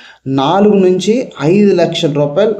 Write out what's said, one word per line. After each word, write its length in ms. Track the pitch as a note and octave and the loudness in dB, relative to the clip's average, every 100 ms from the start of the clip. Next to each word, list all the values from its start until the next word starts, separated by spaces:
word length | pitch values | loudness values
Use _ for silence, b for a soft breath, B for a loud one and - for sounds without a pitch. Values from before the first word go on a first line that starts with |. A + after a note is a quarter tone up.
| B B C3+ | B B -6
నాలుగు 480 | C3+ C3+ F#3+ G3+ | -2 0 2 2
నుంచి 540 | G3 F#3 F#3 G3+ B3 - - | 2 2 0 0 -2 -4 -4
ఐదు 320 | C#3+ G3+ G3+ | 0 2 2
లక్షల 380 | F3 E3+ E3 D#3+ | 2 0 -2 -4
రూపాయలు 420 | C#3+ C#3+ F#3+ G#3+ | -2 -2 0 -2